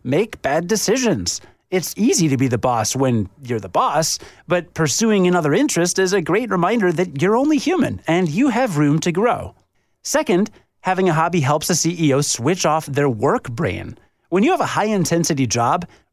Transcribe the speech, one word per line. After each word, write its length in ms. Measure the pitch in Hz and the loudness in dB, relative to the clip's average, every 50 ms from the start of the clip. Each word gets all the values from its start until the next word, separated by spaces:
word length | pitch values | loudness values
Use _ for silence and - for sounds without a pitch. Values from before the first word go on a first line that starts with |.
| _ | _
make 380 | 120 135 165 220 226 - - | -2 -2 0 -2 -2 -6 -6
bad 260 | - 131 139 165 175 175 | -4 -2 -2 -2 0 0
decisions. 720 | 220 214 - - 214 269 262 233 170 110 87 - - - - - - _ _ _ | -2 -2 0 0 0 0 2 0 0 0 -2 -6 -6 -8 -12 -16 -20 _ _ _
It's 220 | - 185 - - - | -4 -4 -4 -4 -4
easy 320 | - 202 262 392 285 170 156 | 0 0 2 2 2 2 2
to 80 | 135 | 2
be 140 | 123 135 131 | 2 0 0
the 80 | 123 113 | 0 0
boss 400 | - 131 123 113 110 - - 131 | 0 0 0 0 -2 -2 -2 0
when 320 | 135 131 120 113 98 92 - _ 139 | 0 0 0 0 -2 -4 -8 _ -10
you're 180 | 120 123 110 | -6 -6 -6
the 80 | 101 92 | -6 -2
boss, 500 | - 247 247 247 147 151 165 - - - - - - - - | -2 0 0 2 0 0 0 -2 -4 -6 -10 -16 -20 -20 -6
but 280 | - 175 180 165 - _ | -2 -2 -2 -2 -4 _
pursuing 520 | - 160 147 - - 226 226 214 196 185 | -2 -2 -2 0 0 2 2 2 4 4
another 280 | 180 180 180 156 147 143 | 4 2 2 2 2 2
interest 460 | 208 285 302 - 170 170 180 - - | 2 2 0 0 0 0 0 0 0
is 120 | 190 180 | 0 0
a 100 | 190 202 | 0 -2
great 280 | 160 139 165 214 254 220 | 0 0 -2 -2 0 -2
reminder 420 | 202 185 170 180 226 240 202 180 | -2 0 0 0 0 2 2 0
that 300 | 170 147 185 180 139 123 | 0 0 -2 -4 -2 -2
you're 160 | 151 190 214 233 | 0 2 2 2
only 200 | 269 302 311 277 | 2 2 2 0
human 440 | - 285 370 359 233 120 101 90 - - | 0 0 0 0 0 -2 -2 -6 -4 -2
and 200 | 160 175 185 160 | 0 0 0 0
you 220 | 143 190 277 294 | 0 2 0 2
have 280 | 202 233 262 247 170 147 | 2 0 0 0 0 2
room 220 | 151 143 147 160 | 2 2 2 2
to 120 | - - 156 | 0 -2 0
grow. 420 | 175 214 240 - - - 98 - _ _ _ _ _ _ _ _ _ _ | 2 2 2 0 0 -6 -12 -14 _ _ _ _ _ _ _ _ _ _
Second, 480 | - - 294 311 - 392 339 214 - - - _ _ _ _ | -2 -2 -2 0 2 2 2 2 0 -4 -14 _ _ _ _
having 260 | - 185 185 180 190 185 | -2 -2 0 2 2 2
a 60 | 160 | 2
hobby 260 | 160 160 175 170 175 | 2 2 2 2 0
helps 300 | 139 131 147 156 151 - | 2 2 0 0 0 0
a 60 | 180 | -2
C 200 | 156 - 160 175 165 | 0 0 -2 -2 0
E 160 | 165 147 131 | 2 2 2
O 60 | 139 | 2
switch 460 | 147 - - - 113 143 190 185 - | 0 -2 -4 -2 0 -2 -2 0 0
off 220 | 165 147 160 151 151 | 0 0 0 -2 -2
their 220 | 139 143 143 143 | -2 0 0 0
work 400 | 123 107 113 143 202 240 - - | 0 0 0 0 0 0 -2 -6
brain. 480 | 120 113 170 98 90 95 95 - - - _ _ _ _ _ _ | -6 -4 -4 -4 -4 -6 -8 -12 -14 -18 _ _ _ _ _ _
When 160 | 165 190 208 | 0 2 2
you 80 | 311 | 2
have 80 | 381 311 | 2 0
a 60 | 190 | -2
high-intensity 840 | 131 - 156 196 214 214 196 165 - 170 170 165 - 170 135 135 117 | -2 -2 -2 0 0 0 0 0 0 0 0 0 0 0 -2 0 -2
job, 400 | - 120 117 120 151 180 175 - - _ _ _ | 0 0 0 0 0 -2 -4 -8 -14 _ _ _